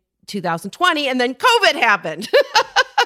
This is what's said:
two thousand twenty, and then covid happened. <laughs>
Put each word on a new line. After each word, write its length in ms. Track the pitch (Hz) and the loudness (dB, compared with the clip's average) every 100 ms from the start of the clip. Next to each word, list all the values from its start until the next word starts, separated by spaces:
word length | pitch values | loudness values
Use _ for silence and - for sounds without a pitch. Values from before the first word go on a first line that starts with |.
| _ _ - | _ _ -12
two 140 | - | -8
thousand 300 | 170 165 202 | -4 -6 -8
twenty, 360 | - 359 311 285 | -2 0 0 -2
and 140 | 254 | -2
then 120 | 247 262 | -2 0
covid 380 | 494 466 381 | 2 4 2
happened. 560 | 294 233 202 170 156 - | 2 2 0 -2 -10 0
<laughs> 60 | 508 539 - - - 508 - | 0 2 0 0 -2 -2 -2